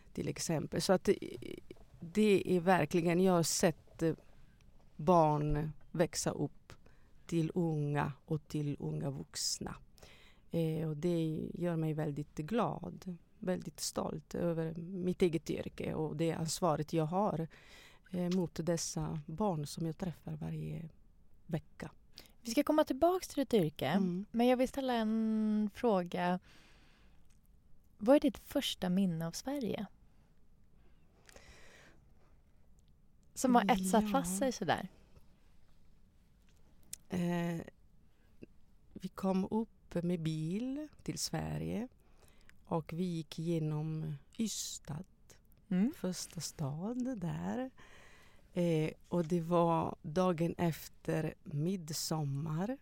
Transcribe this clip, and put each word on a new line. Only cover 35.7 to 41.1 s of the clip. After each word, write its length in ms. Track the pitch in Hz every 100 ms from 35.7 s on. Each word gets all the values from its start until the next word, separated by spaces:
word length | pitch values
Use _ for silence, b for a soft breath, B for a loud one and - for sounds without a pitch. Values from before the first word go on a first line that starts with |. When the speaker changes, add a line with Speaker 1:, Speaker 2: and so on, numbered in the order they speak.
| - - - - - - - - - - - - - -
Speaker 1:
Eh, 520 | 180 175 175 170 170 - - - - - _ - - - - - - -
vi 160 | - 185
kom 400 | - 190 185 196
upp 440 | 214 226 - - 175
med 180 | 170 180
bil 640 | 156 156 156 196 254 277 302 -
till 160 | -